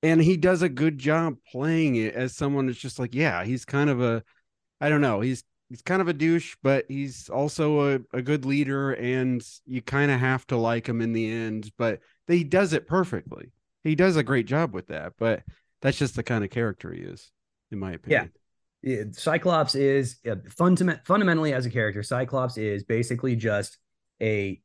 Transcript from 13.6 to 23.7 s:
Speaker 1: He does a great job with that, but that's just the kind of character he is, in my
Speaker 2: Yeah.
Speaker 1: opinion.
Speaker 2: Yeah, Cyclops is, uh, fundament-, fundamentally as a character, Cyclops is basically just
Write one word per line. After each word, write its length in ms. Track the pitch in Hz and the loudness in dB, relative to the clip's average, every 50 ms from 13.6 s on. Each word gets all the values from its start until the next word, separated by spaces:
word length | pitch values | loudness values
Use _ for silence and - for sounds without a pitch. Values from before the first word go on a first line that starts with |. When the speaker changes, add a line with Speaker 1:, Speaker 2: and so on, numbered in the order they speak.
| _ _ _ _ _ | _ _ _ _ _
Speaker 1:
He 120 | 156 156 | -2 2
does 220 | 147 180 190 175 | 4 4 4 4
a 60 | 156 135 | 4 2
great 220 | 113 135 135 117 | 2 2 0 0
job 280 | 98 127 151 165 143 98 | 0 0 0 0 -2 -4
with 140 | 92 - | -8 -10
that, 260 | _ 82 76 76 87 - | _ -10 -10 -10 -10 -6
but 260 | _ 113 113 110 - - - - _ _ _ _ _ | _ 0 0 0 0 -4 -14 -20 _ _ _ _ _
that's 160 | - 135 135 | -2 -2 0
just 180 | - 147 127 - | 0 -2 -2 -2
the 80 | - 113 | -6 -4
kind 200 | - 123 107 104 | -2 -2 -2 -2
of 60 | 95 | -2
character 420 | - 120 117 110 95 _ - 87 | -2 -2 -2 -2 -4 _ -12 -12
he 100 | 87 87 | -12 -10
is, 300 | 87 90 90 - - _ _ _ _ _ _ _ _ _ | -12 -14 -14 -16 -20 _ _ _ _ _ _ _ _ _
in 80 | 110 101 | -10 -8
my 120 | 95 92 87 80 - | -8 -8 -10 -10 -2
Speaker 2:
Yeah. 180 | - 151 120 85 | 0 0 0 0
Speaker 1:
opinion. 80 | 90 _ _ _ _ _ _ _ _ _ _ - | -2 _ _ _ _ _ _ _ _ _ _ -6
Speaker 2:
Yeah, 200 | 135 131 107 107 104 | -4 -4 -4 -6 -8
Cyclops 640 | 92 - - 165 156 165 - 180 175 160 147 - - | -10 -4 -2 0 0 0 0 2 2 2 2 2 0
is, 420 | 135 139 139 135 139 135 123 - _ _ 117 | 2 2 2 4 2 0 -2 -6 _ _ -6
uh, 80 | 107 95 - - - | -6 -6 -8 -16 -2
fundament-, 480 | - 170 180 185 170 185 180 156 127 _ | 2 4 4 4 4 4 0 0 -4 _
fundamentally 480 | - 185 208 208 185 165 160 156 151 139 | 0 2 2 4 2 2 2 2 0 0
as 120 | 127 127 | 0 -2
a 40 | 120 | -2
character, 320 | 113 123 110 107 98 107 110 | -2 0 -2 0 -2 -4 -4
Cyclops 540 | - 131 123 131 113 139 131 127 123 120 | -4 -2 -2 -2 -2 -2 -2 -2 -2 -4
is 260 | 110 107 107 101 98 92 | -4 -4 -2 -2 -4 -2
basically 520 | _ 117 113 120 120 127 120 - 135 123 | _ 0 0 0 -2 -4 -2 0 0 0
just 420 | 117 107 113 104 101 101 - | 0 0 0 0 0 -2 -4